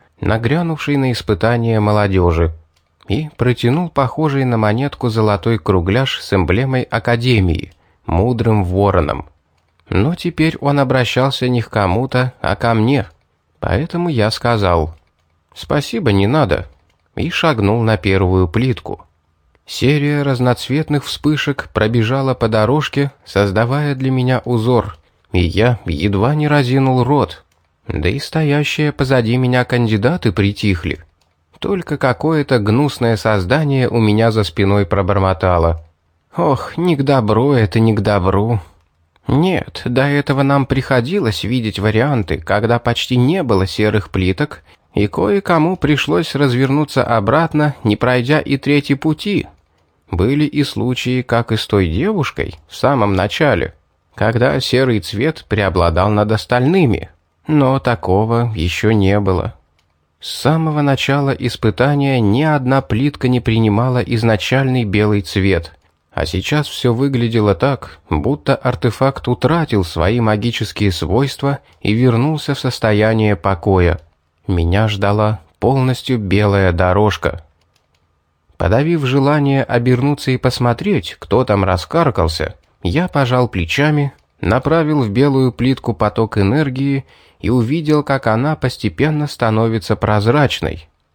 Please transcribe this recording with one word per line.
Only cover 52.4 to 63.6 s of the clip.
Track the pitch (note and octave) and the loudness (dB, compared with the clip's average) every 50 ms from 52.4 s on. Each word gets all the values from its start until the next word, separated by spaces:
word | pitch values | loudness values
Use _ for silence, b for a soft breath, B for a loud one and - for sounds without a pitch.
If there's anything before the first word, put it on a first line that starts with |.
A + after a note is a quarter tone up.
| - - - - - _ | -8 -8 -10 -14 -20 _
в | - | -8
самом | - - B2 C#3+ C3 G#2 G2+ G2 | -2 0 0 2 2 2 0 0
начале, | F#2+ F#2 G#2 - - E3 D3 A#2 E2+ B1+ - - _ _ _ _ _ _ _ _ | 0 0 -2 -2 0 0 2 2 0 0 -4 -6 _ _ _ _ _ _ _ _
когда | - - A2 A2+ A#2 A#2+ C3+ C#3+ C#3 | -2 0 0 2 2 0 0 0 -2
серый | C3 - - B2+ C3+ B2+ A#2 G#2 | -2 0 0 0 2 2 0 0
цвет | F#2 - - G2+ B2 D#3+ E3 - - - | -2 -4 -4 -4 -2 -2 -4 -6 -6 -4
преобладал | A2 G#2 G2+ F#2+ F2 F2+ E2+ E2 D#2+ F2 F#2 G#2 | -2 0 0 2 2 2 2 2 2 2 2 2
над | G#2+ G#2 G#2 G#2 A2 | 2 2 2 2 0
остальными, | G#2+ - - B2 B2 B2 C#3 F3 F#3+ E3+ B2 G2 - - - - _ _ _ _ _ _ | -2 -2 -2 0 0 2 2 2 4 4 2 2 0 -4 -8 -16 _ _ _ _ _ _
но | - D#3 D3+ C#3 B2+ C3+ C3+ | -2 0 2 2 2 0 0
такого | - B2+ A#2 - - F#2+ F#2 G2 G#2+ A2+ A#2 A#2 A#2+ A#2 A2 | 0 -2 -2 -2 0 0 0 0 2 0 0 0 0 -2 -2
ещё | F2 D#2+ F2 E2 - - G#2+ | -2 -2 -2 -2 0 0 2
не | A2+ G#2+ G2 F#2+ G2+ G#2 | 2 4 4 4 2 2
было. | G#2 F#2+ F#2 F2 - - - - _ _ _ _ _ _ _ _ _ _ _ _ | 2 0 0 -2 -2 -6 -8 -12 _ _ _ _ _ _ _ _ _ _ _ _
С | - - | -16 -14
самого | - - - B2+ D#3 D#3+ D#3+ D#3+ D3+ D3+ D3 | -10 -4 0 0 2 2 0 0 0 0 2
начала | C#3+ C#3 B2+ - - C#3 C#3+ C#3 C#3 | 2 0 0 0 0 0 0 0 0
испытания | B2+ - C3+ A#2+ - - - A2+ G2+ - B2 C#3 D3 C#3+ C#3 C#3 C3+ B2+ | -2 -2 -4 -6 -4 -2 -2 -2 0 0 0 0 2 2 0 0 2 2
ни | A2+ G2+ G2+ B2 D3+ | 2 2 2 2 2
одна | D#3 D3+ C#3+ B2+ B2+ C3+ C3+ C3 | 2 0 0 0 0 0 0 0
плитка | - A2+ G#2+ C3+ D3 C#3 - - B2 | 0 -2 -2 0 -2 -2 -2 0 0
не | B2+ B2 | 0 0
принимала | A#2 - A2 A2+ | 0 0 0 2